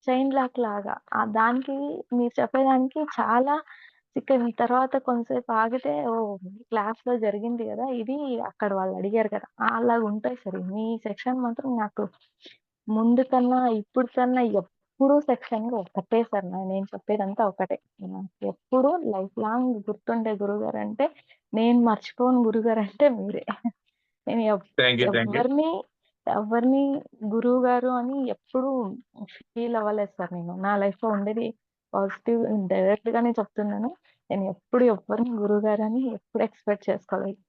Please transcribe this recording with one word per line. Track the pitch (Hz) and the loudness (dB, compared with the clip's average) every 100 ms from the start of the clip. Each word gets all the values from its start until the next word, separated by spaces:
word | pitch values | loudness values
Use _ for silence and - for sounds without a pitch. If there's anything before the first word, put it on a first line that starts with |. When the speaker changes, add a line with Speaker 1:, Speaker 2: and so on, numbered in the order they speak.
| - | 2
Speaker 1:
చైన్ | 254 269 | 2 2
లాక్ | 269 254 - | 2 0 -2
లాగా. | 233 208 196 - _ | -2 -2 -6 -10 _
ఆ | - 226 | -2 0
దానికి | 214 226 247 269 277 285 320 - | 2 2 2 -2 -4 -4 -8 -4
మీరు | 247 240 - | 0 0 0
చెప్పేదానికి | 233 262 269 262 262 311 302 | 0 2 4 4 2 0 -4
చాలా | - 226 233 262 302 311 - - _ _ | -2 2 2 2 0 -4 -20 -20 _ _
సిక్ | - - | -8 0
అయింది. | 262 233 226 | 2 2 0
తర్వాత | 233 247 262 269 | 2 2 2 0
కొంతసేపు | 262 240 233 254 247 226 | 0 -2 0 -4 0 0
ఆగితే | 226 254 277 294 269 | 2 0 -2 -2 -2
ఓహ్! | 226 220 196 185 202 - | -2 -4 -6 -12 -16 -4
క్లాస్‌లో | 220 208 226 - 247 | -2 -2 -4 -2 0
జరిగింది | 214 202 233 240 220 | 0 -2 -4 -4 -6
గదా! | 208 254 247 | -4 -4 -4
ఇది | 220 277 285 240 - | -4 -6 -4 -6 -6
అక్కడ | - 208 196 | -4 -2 -2
వాళ్ళు | 190 185 | -2 -4
అడిగారు | 190 226 214 | -2 0 0
కదా! | 208 - _ | -2 -10 _
ఆ | 220 | -4
అలాగుంటాయి | 226 240 233 214 214 247 247 | 0 0 0 0 -4 -6 -6
సార్. | 202 185 180 | -10 -8 -8
మీ | 202 220 226 | -6 -6 -6
సెక్షన్ | 220 202 - 254 | -8 -6 -4 -2
మాత్రం | 247 240 269 240 | -4 -4 -4 -4
నాకు | 208 - 208 _ _ _ - - _ _ - | -4 -4 -6 _ _ _ -20 -20 _ _ -2
ముందు | 214 226 240 262 | 2 4 4 4
కన్నా, | 262 247 254 254 220 | 2 4 2 2 0
ఇప్పుడు | 208 - 247 | -2 -2 0
కన్నా | - 247 254 233 208 | 0 2 2 2 0
ఎప్పుడూ | 180 _ _ _ 269 294 | -2 _ _ _ 4 6
సెక్షన్‌లో | 294 240 - 226 226 240 | 4 -2 -2 -4 -2 -4
ఒకటే | 180 202 185 226 | -4 -6 0 0
సార్. | 226 208 180 | 0 -2 -4
నా-, | 185 190 | -6 -4
నేను | 190 196 | -4 -4
చెప్పేదంతా | 196 - 208 196 202 214 | -10 -4 -2 -2 0 -2
ఒకటే. | 185 185 190 _ _ 190 | 0 -4 -4 _ _ -12
నాకు | 190 190 _ 202 | -10 -12 _ -8
ఎప్పుడూ | 185 _ 254 262 349 269 | -8 _ 2 4 2 -2
లైఫ్ | 196 196 - | -4 -6 -4
లాంగ్ | 214 233 254 226 | -4 0 0 -2
గుర్తుండే | 202 208 - 233 220 208 | -4 -8 -4 -2 -2 -2
గురువుగారంటే, | 202 208 220 214 208 220 294 - _ _ _ | -2 -2 -4 -4 -6 -2 -2 -4 _ _ _
నేను | 214 226 240 | 0 4 6
మర్చిపోను | 233 214 - - 247 254 | 4 2 -4 -2 2 4
గురువుగారంటే | 226 220 226 220 202 - 294 | 4 2 2 0 -2 4 4
మీరే. | 233 196 - - 208 233 - _ _ _ _ - | 4 -4 -6 -8 -6 -6 -8 _ _ _ _ -4
నేను | 226 220 | 0 2
ఎప్-, | 202 - | 0 -2
Speaker 2:
Thank | - - 240 | 2 4 4
you, | - | 2
thank | 233 - | 2 0
you. | 202 | 0
Speaker 1:
ఎవరిని, | 247 277 320 339 - _ _ _ - | 2 2 0 -2 -8 _ _ _ -4
ఎవరిని | - 214 233 247 269 277 277 - 233 214 | -2 0 2 4 4 2 -2 -8 _ -4
గురువుగారు | 226 240 254 247 247 247 | 0 2 2 4 2 0
అని | 254 240 277 254 | -2 -4 -4 -4
ఎప్పుడూ | 202 _ 262 262 262 208 220 _ - 208 - | -6 _ -4 -2 -2 -4 -8 _ -18 -18 -18
ఫీల్ | - - 233 233 | -14 -6 -2 -2
అవ్వలేదు | 214 208 202 | -2 -2 -4
సార్ | - 180 | -6 -8
నేను. | 175 170 185 | -8 -8 -4
నా | 196 208 | -2 0
లైఫ్‌లో | 196 196 226 | 0 -2 -2
ఉండేది | 202 202 214 233 233 _ _ _ | -2 -2 -4 -4 -8 _ _ _
పాజిటివ్ | 233 196 - - 233 226 214 185 | -2 -2 -4 -2 0 0 -2 0
డైరెక్ట్‌గానే | 190 190 208 226 233 240 | 2 2 2 0 0 0
చెప్తున్నాను. | 233 208 - 208 202 233 - _ _ _ | 0 -4 -4 -4 -4 -6 -8 _ _ _
నేను | 196 190 | -4 -4
ఎప్పుడు | 185 _ 247 247 | -6 _ 4 4
ఎవ్వరిని | 202 - 214 240 226 | 4 -2 -2 -2 -2
గురువుగారు | 208 208 214 208 | 0 2 2 0
అని | 214 233 262 | 0 0 -2
ఎప్పుడు | 208 _ 220 | -6 _ -2
ఎక్స్‌పెక్ట్ | 214 _ - 202 - | -2 _ -4 -2 -2
చేసుకోలేదు. | 185 - 190 196 202 | -4 -2 -4 -4 -8